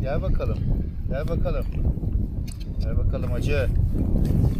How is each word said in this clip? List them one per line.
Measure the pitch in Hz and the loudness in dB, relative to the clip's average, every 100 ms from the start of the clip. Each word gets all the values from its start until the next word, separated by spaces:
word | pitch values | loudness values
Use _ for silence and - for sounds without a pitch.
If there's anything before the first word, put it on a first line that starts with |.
gel | 127 156 | -2 -2
bakalım. | - - 127 - - - - - - | 0 0 0 -2 0 -2 -2 -4 -4
Gel | 135 - | -2 -2
bakalım. | 170 175 - - - - - - - - - - - - - | 0 0 0 -2 0 0 0 0 0 -2 -4 -6 -8 -6 -2
Gel | - - | 0 2
bakalım | - 135 127 | 2 2 0
hacı. | - - 143 127 - - - - - - - - | 0 0 2 2 2 2 2 2 2 4 4 4